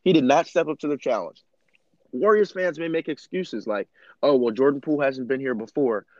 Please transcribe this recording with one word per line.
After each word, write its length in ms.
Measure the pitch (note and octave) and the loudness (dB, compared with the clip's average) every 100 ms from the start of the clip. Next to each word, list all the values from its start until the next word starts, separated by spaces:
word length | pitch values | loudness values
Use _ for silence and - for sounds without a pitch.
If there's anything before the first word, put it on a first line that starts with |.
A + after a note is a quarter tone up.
He 80 | F#3 | 4
did 120 | E3 | 4
not 220 | B2+ D3 E3 | 6 2 2
step 220 | F3 D#3 | 0 -2
up 100 | D3 | -4
to 80 | D3 | -6
the 100 | C#3 | -4
challenge. 440 | - A2 E2 _ _ _ _ _ _ _ _ | -2 -2 -4 _ _ _ _ _ _ _ _
Warriors 380 | B2+ G3+ G#3+ G3 | -2 2 2 0
fans 260 | F#3+ F3+ D3+ | -2 -4 -4
may 100 | E3 | -4
make 200 | D#3+ D#3+ | -4 -4
excuses 580 | C#3+ - F#3 F3+ A2 G#2+ | -10 -8 -8 -6 -8 -6
like, 220 | G2+ G2 _ - - | -6 -6 _ -20 -2
"Oh, 140 | C#3 C3+ | 2 4
well, 160 | A#2+ | 2
Jordan 300 | A2 C#3 C#3+ | 2 2 0
Poole 180 | D#3+ D3 | -2 0
hasn't 280 | C#3 C3 A#2+ | 0 -2 -4
been 120 | C3 | -4
here 140 | C3+ | -4
before. 500 | A2+ A2+ D3+ C3 G#2+ - | -6 -4 -2 0 -2 -6